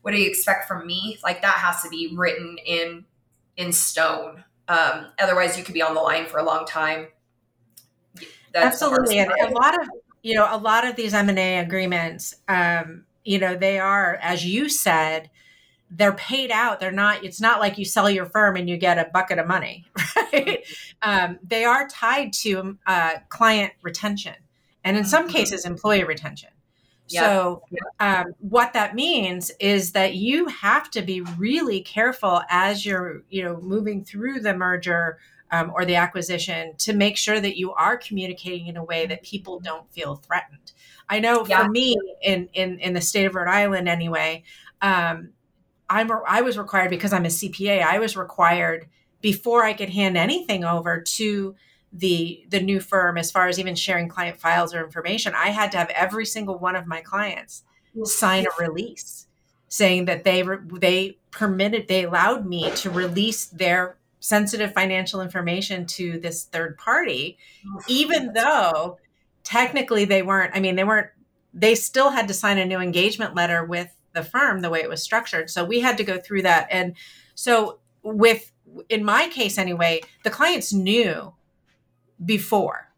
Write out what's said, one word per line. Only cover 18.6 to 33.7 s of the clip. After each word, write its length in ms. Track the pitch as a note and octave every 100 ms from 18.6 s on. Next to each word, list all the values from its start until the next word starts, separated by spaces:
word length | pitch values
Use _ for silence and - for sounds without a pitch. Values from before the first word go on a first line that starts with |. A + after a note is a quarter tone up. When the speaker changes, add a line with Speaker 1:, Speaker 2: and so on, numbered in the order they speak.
| F3
Speaker 2:
you 80 | E3+
get 220 | F3+ E3+
a 120 | E3
bucket 260 | F3+ F#3 E3
of 80 | E3
money, 400 | E3+ A#2+ - - -
<laughs> 140 | - A4+ -
right? 320 | C#4+ C#4 - - - - _
Um, 360 | A3 G3 F3 F3+
they 220 | F3+ A3+
are 240 | A#3 C4 C#4
tied 440 | - A3+ C4+ C#4
to, 440 | - A3 F#3+ F#3+ G3 G3
uh, 280 | F3+ D#3+ D#3 _
client 440 | - A3+ G#3+ G3+ -
retention 520 | F3 E3 G#3 G3+ E3 - _ _ _ _
and 120 | F#3 G#3
in 80 |
some 200 | G3+ D#4+
Speaker 1:
Mm-hmm. 80 | E4+ D#4+
Speaker 2:
cases 280 | G3+ F#3+ F3+
employee 380 | F3 G#3 G3+
retention. 460 | D#3+ D3+ D3+ C#3+ - _ _ _ _ _ -
Speaker 1:
Yeah. 120 | E3+
Speaker 2:
So, 400 | G#3 G3 F3+ E3+ _
Speaker 1:
Yeah. 480 | F3 - - G#3 F#3
Speaker 2:
um, 140 | F3 -
what 340 | G3+ A#3 E4+
that 200 | A#3 G#3
means 560 | G#3+ D#4 D4 F#3+ F3+ F3 -
is 340 | G3+ G3+ F#3
that 220 | G3+ F#3+
you 320 | F#3 A3 D4 E4+
have 440 | - G3+ C#4 -
to 100 | A3+
be 200 | F3+ F#3
really 580 | F3 E3+ G#3 D#4 C#4 G3
careful 640 | F3+ G#3 A#3+ B3+ G3+ F3 -
as 380 | F3+ G3 G#3 G3+
you're, 360 | F#3+ F3+ D3 _
you 140 | F#3+
know, 140 | F3+ E3+
moving 440 | F3+